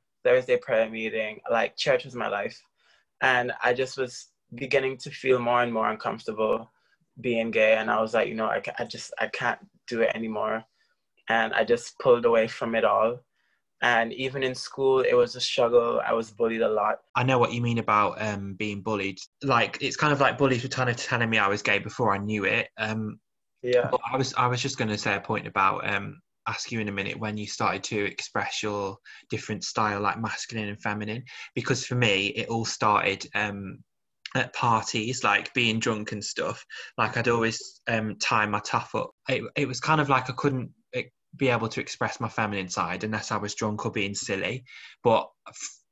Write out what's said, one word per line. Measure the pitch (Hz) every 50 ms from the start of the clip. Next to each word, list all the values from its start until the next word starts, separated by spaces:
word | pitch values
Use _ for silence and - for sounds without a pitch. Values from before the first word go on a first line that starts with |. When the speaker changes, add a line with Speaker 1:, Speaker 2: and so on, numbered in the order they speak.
| _ _ _ _ -
Speaker 1:
Thursday | 123 123 131 123 127 123 123
prayer | - - 127 110 113 110
meeting. | 113 113 110 110 107 110 107 107 107 107 - -
Like, | 117 113 110 110 - -
church | - 151 135 123 -
was | 135 -
my | 123 107 107
life. | 101 101 101 110 - - _ _ _ _ _ _ _ _ _ _ _ -
And | 135 131 127 123 123 123 - - -
I | 123 123
just | 123 131 127 - 135
was | 131 123 - - - - _ _ _ - -
beginning | 120 135 127 143 139 135 135 135 127
to | - 147
feel | 143 - - 131 127 123
more | 120 120 123 123 123
and | 120
more | 117 110 110 110
uncomfortable | 110 107 - 117 113 113 - - 110 107 110 110 107 113 117 - _ _ _ _ _ _ _ _ _ -
being | 113 127 117 113 113 113
gay. | 110 113 110 110 110 110
And | 107 110
I | 110 107
was | 110 110 117
like, | 113 110 104
"You | 107
know, | 113 110 104
I | 107 -
ca-, | - - - -
I | 117
just, | 110 - 113 - - - -
I | 113 107
can't | - - 127 120 107 - - - _ _ _ -
do | 123 113
it | 117 117 -
anymore." | 117 113 110 107 107 107 107 110 113 113 _ _ _ _ _ _ _ _ _ _ _ _ -
And | 113 113 113 113 -
I | - 113
just | 104 120 117 - - - -
pulled | - 135 123 120 117
away | 117 117 113 110 113
from | - - - 113 113
it | 113 110
all. | 107 104 107 110 113 123 123 - _ _ _ _ _ _ _ _ _ _ -
And | - 120 120 113 113 117 113
even | 120 131 131 127 143 131
in | 127 127
school, | - - - - - 135 131 131 131
it | 123 - 120
was | 123 120 117 -
a | 127
struggle. | - - - - 123 117 120 120 117 117 117 113 110
I | 113 113
was | 113 113 110
bullied | 107 - 120 113 113 113
a | 113 110
lot. | 110 104 104 107 107 - _ _ -
Speaker 2:
I | 127 123
know | 131 131 123
what | 120 - -
you | 120
mean | 120 120 117 117
about, | 107 - 107 104 104 95 - -
um, | 110 110 104 98 98 98 95
being | 92 110 107 104 101
bullied. | 98 110 110 101 98 98 95 - - - _ - 139
Like, | 139 131 120 113 95 - -
it's | 143 127 - -
kind | 156 151 147
of | 131
like | 139 127 120 120
bullies | 143 131 131 117 123
were | 123
kind | - 131 127 123
of | 120 120
telling | - - 131 117 120 113
me | 113 110
I | 101 98
was | 101 104
gay | - - 104 104
before | 87 104 - - 123 107 98
I | 101
knew | 101 104 107 104 95
it. | 95 107 117 110 - _ -
Um, | 110 110 110 110 110 107 - - _ _ _ _ _ _ _ _
Speaker 1:
Yeah. | - 123 123 123 123 131
Speaker 2:
but | 127 123 - 120
I | 127 131
was, | 135 123 -
I | - 127 120
was | 123 120
just | - 135 - -
gonna | 123 107 104 104
say | - 117 101
a | 98
point | - - 110 101 - 101
about, | - 104 95 95 101 - - -
um, | 101 98 101 101 101 - _ _ _ _ - 113
ask | 113 - - -
you | 123 113
in | 107 104
a | 101
minute | 98 98 101 - -
when | 110 107 104 107
you | 104 101
started | - - 113 98 87 98 -
to | - 117 104 101
express | 95 90 - - - - 107 98 - - - -
your | 107 104 104 101 95 98 - _ - - - - -
different | - 107 - - 110 95 -
style, | - - 113 110 104 101 98
like | 104 101 - 107
masculine | 113 104 - - - - 117 113 107 101
and | 104 104
feminine, | - 110 104 107 104 104 110 120 123 - - - - - -
because | 127 117 - 135 - -
for | - 127
me, | 123 120 110 98 95 98 101
it | - 110 107 -
all | 117 117 113
started, | - - - 120 107 104 98 - 98 98 95 - - -
um, | 104 107 104 101 98 98 95 104 - - _ _ _ _ _ _ _ - - -
at | 131 120 - -
parties, | - - 120 110 110 107 - - 117 107 117 131 - -
like, | 107 101 101 - - -
being | 127 120 113 110 113
drunk | - 123 110 107 107 - 113
and | 104 101
stuff. | - - - - 87 113 - - - - - - - - -
Like, | 117 107 - 123
I'd | 117 120
always, | 117 117 113 113 110 - - - - _ - -
um, | 117 110 110 107 101 -
tie | - - 123 110 107 104
my | 107 101
tuff | - - - 117 - - -
up. | 113 - - - _ _ -
It, | 131 - 110 - -
it | - 147 120
was | 127 -
kind | - - 156 151
of | 147 139
like | 139 127 120 -
I | 123
couldn't, | - - 143 131 127 120 - - _ _ _ -
eh, | 127 - - _ _ _ _ -
be | 139 139 127
able | 120 113 113 110
to | - -
express | - - - - 120 107 - -
my | 120 104
feminine | - - 110 104 104 98 95 90
side | - 104 90 85 90 92 107
unless | 107 107 104 - -
I | 113 104
was | 101 104 -
drunk | - 113 107 104 107 -
or | 117
being | - 113 98 101 101
silly. | - - - 101 95 92 92 120 135 - - - - - - - _ -
But | 120 113 - - - _ _ - -
f-, | - - - - - - _ _